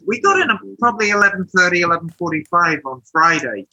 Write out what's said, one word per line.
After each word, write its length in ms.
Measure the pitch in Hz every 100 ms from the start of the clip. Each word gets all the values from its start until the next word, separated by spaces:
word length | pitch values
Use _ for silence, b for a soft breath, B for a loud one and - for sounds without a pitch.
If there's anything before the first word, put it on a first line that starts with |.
| 165
We 140 | 233
got 200 | 202 190
in 100 | -
a, 80 | 202 196 196
probably 320 | 240 214 208
eleven 360 | 208 202 190 185
thirty, 340 | 190 180 175
eleven 260 | 170 165 165
forty-five 720 | - 170 156 - 175 170 151 135
on 160 | 127 _
Friday. 540 | 160 165 160 135 104 -